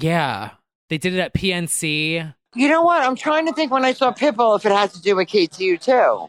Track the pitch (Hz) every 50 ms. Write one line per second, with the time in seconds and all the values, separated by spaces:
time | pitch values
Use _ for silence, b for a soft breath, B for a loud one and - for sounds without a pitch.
0 | 143 160 170 170 151 131 113 98 107 104 - _ _ _ _ _ _ - 165 156
1 | - 185 180 185 175 139 - - - 190 180 175 170 156 - - - 156 151 156
2 | 156 156 165 165 160 156 - _ _ _ - 240 262 294 311 330 330 349 349 330
3 | 269 254 262 - - 302 302 311 320 320 294 302 320 254 254 262 262 254 254 -
4 | 269 247 240 - 254 302 233 208 240 226 208 202 - 214 196 202 208 190 - 175
5 | 160 196 202 185 190 - - 208 175 160 - - 190 185 180 170 - 254 254 247
6 | 196 135 110 95 82